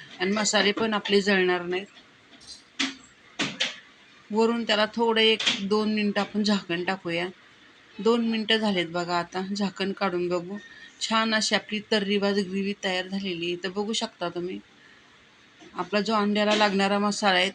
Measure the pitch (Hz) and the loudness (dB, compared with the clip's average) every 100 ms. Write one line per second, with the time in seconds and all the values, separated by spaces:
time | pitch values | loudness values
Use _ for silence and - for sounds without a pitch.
0 | - - 185 214 202 208 196 202 220 208 | -14 -4 0 0 2 2 2 2 0 0
1 | - 202 196 190 185 180 175 180 202 - | 2 2 4 4 4 0 -2 -6 -8 -16
2 | - - - - - - - - - - | -20 -20 -20 -20 -20 -20 -12 -6 -6 -6
3 | - _ - - - - - - - - | -20 _ -14 -8 -6 -4 -6 -8 -20 -20
4 | - - - 214 226 233 226 208 214 226 | -20 -20 -4 2 2 2 0 2 2 0
5 | 226 220 220 214 - 208 196 214 214 214 | 2 4 4 4 0 -2 0 0 2 0
6 | 208 202 196 208 208 202 - 170 180 190 | 0 0 -2 0 2 0 0 -4 -2 -4
7 | 175 170 180 - - - - - - - | -4 -4 -4 -10 -20 -20 -20 -20 -18 -2
8 | 208 240 226 220 214 220 214 185 165 175 | 2 2 2 0 0 2 2 0 0 -2
9 | 170 175 170 185 190 202 190 - 196 190 | 0 -2 -2 -4 -4 -2 -2 -2 -4 -2
10 | 196 175 175 175 175 208 - - - - | -2 0 -2 -2 -4 -12 -14 -20 -20 -10
11 | - 220 226 220 208 202 - 214 - 214 | -2 0 2 0 2 0 -2 -8 0 0
12 | 196 202 202 202 180 196 196 202 196 185 | 2 2 2 0 0 -2 -4 -4 -4 -4
13 | 185 196 196 170 175 175 190 196 208 220 | -4 -4 -4 -4 -4 -4 -6 -4 -4 -4
14 | 220 - 175 175 175 202 - - - - | -6 -6 -6 -6 -8 -8 -14 -20 -20 -20
15 | - - - - - - - - 175 208 | -20 -20 -20 -20 -20 -20 -14 -10 -2 -2
16 | 208 220 208 208 208 208 208 196 196 202 | 0 0 2 2 2 4 4 2 2 2
17 | 208 202 208 180 190 | 0 0 2 4 2